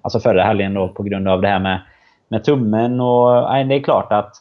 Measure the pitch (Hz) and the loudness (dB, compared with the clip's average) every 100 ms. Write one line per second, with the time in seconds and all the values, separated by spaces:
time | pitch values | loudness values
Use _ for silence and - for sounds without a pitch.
0 | - 117 120 95 101 104 98 98 92 - | -6 -2 0 2 2 0 -2 -2 -4 -6
1 | 101 98 95 92 98 98 95 92 - _ | -6 -4 0 0 2 0 -2 -4 -8 _
2 | _ _ _ 110 - 143 107 107 120 123 | _ _ _ -4 0 0 0 0 -2 -2
3 | 123 123 123 123 120 135 135 139 139 127 | 0 4 4 2 2 -2 0 -2 0 -2
4 | - 104 - - | 0 -2 -4 -14